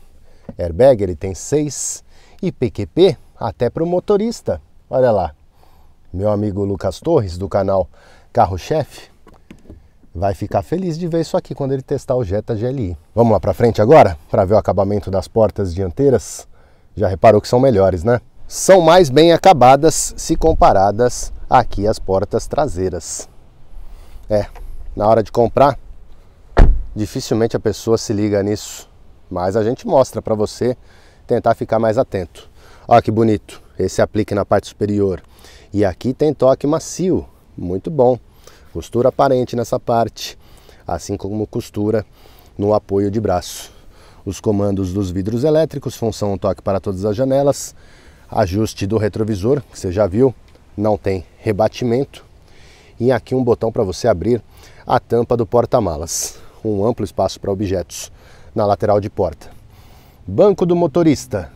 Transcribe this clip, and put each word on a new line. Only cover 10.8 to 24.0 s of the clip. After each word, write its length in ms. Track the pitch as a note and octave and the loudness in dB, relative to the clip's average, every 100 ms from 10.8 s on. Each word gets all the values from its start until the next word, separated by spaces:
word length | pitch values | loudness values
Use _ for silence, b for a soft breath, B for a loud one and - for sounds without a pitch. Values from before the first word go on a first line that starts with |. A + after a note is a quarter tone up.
| F#3 D#3 | -4 -4
de 80 | F3 | -4
ver 140 | E3 | -4
isso 160 | D#3+ F#3 | -2 -4
aqui 180 | - | -4
quando 180 | - C3+ | -6 -4
ele 100 | C3+ | -4
testar 340 | - C#3 - B2+ | -4 -6 -2 -2
o 80 | |
Jetta 320 | G#2 G2+ - A2+ | -2 -4 -4 -4
G 100 | A#2+ | -4
L 160 | C#3 | -4
I. 140 | F#2+ F2 _ | -6 -8 _
Vamos 180 | - A#2 | -2 2
lá 60 | G2+ | 0
pra 160 | - | -2
frente 260 | - A#2+ G#2+ | 0 0 2
agora, 380 | G#2+ D#3 B2+ D#2+ - | 6 6 6 2 -4
pra 160 | A2+ | 0
ver 100 | F#2+ | 2
o 40 | G#2 | 2
acabamento 520 | - F#2+ G2 G#2 - | 2 0 0 -2 -4
das 180 | F#2+ - | -6 -2
portas 440 | A2+ G#2+ - G2 | 0 0 0 -6
dianteiras? 760 | E2+ F#2+ - C#3 B2 - - - b b b b - | -4 -6 0 2 2 -2 -16 -18 b b b b -4
Já 100 | G2 | -4
reparou 340 | F#2+ A#2 G#2 | 2 6 6
que 80 | - | 4
são 120 | B2 | 2
melhores, 420 | C3+ G2+ F#2+ F2+ | 2 4 2 2
né? 180 | F#2+ A#2+ - - - | 0 -2 -2 -18 -14
São 320 | - - F#3+ | -2 6 6
mais 280 | D#3+ F3 D#3+ | 8 6 6
bem 240 | B2+ E3+ | 6 6
acabadas 800 | E3 F#3+ E3 B2 C#3 D#3 - - - | 6 6 8 8 8 6 2 -4 -6
se 180 | - | -4
comparadas 960 | D#3+ D#3+ D#3+ E3+ G2+ G2 G2+ B2 - - - - | 0 2 4 4 6 2 2 0 -2 -10 -10 2
aqui 380 | C3 A#2 - G2+ | 2 2 0 -2
às 120 | A#2 | -2
portas 500 | - F#2+ G2+ A2+ - | 0 0 0 -2 -4
traseiras. 800 | - D3 F2+ F#2 F2 - - - - - - - - - b | -2 -2 -2 -4 -4 -10 -12 -14 -20 -20 -20 -18 -16 -14 b